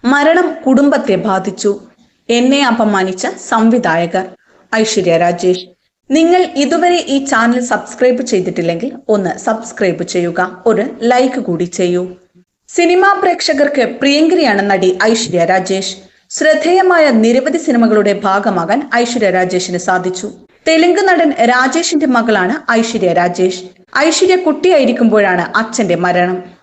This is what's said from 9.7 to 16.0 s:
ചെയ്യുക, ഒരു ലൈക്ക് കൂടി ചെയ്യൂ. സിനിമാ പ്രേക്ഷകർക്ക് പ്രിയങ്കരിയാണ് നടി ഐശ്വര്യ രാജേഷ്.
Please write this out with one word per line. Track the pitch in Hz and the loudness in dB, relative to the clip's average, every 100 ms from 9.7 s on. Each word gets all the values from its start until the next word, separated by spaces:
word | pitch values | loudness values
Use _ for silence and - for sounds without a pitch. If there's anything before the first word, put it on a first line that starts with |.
| - 190 165 180 | -4 -2 -2 -4
ചെയ്യുക, | 180 175 170 185 - 233 | -2 -2 -2 -4 -2 -2
ഒരു | 190 254 - 233 | 0 -2 -4 0
ലൈക്ക് | 247 262 254 196 | 2 0 -2 -4
കൂടി | 165 180 - | -4 -4 -2
ചെയ്യൂ. | 180 175 180 180 _ _ _ _ _ | -2 -2 -4 -12 _ _ _ _ _
സിനിമാ | - 339 359 392 403 | 0 2 4 4 2
പ്രേക്ഷകർക്ക് | 392 349 - 285 285 277 226 - | 0 0 -2 0 0 0 -2 0
പ്രിയങ്കരിയാണ് | 277 285 320 359 277 202 202 | 0 2 2 2 0 0 0
നടി | 196 185 185 214 | 0 0 2 0
ഐശ്വര്യ | 226 - 175 170 | 0 -2 -2 0
രാജേഷ്. | 185 180 190 190 - | 0 0 -6 -6 -12